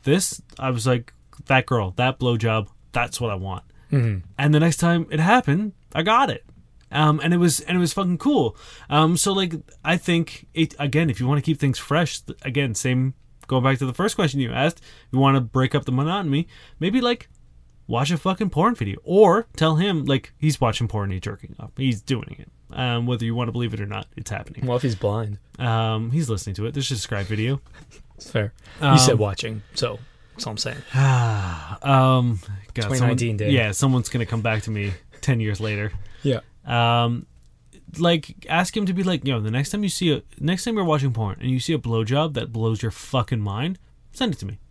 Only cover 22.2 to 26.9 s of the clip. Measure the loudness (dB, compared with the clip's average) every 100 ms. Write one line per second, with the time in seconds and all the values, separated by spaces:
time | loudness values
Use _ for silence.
22.2 | -6 -16 -20 _ -16 -6 -2 -2 -2 -2
23.2 | -2 -2 -4 -2 -4 -4 -8 -8 -12 -14
24.2 | -10 -10 -10 -8 -2 0 0 -2 -2 -2
25.2 | -4 -10 -14 -6 -2 0 0 -2 -2 -2
26.2 | -2 -4 -4 -6 -6 -4 -4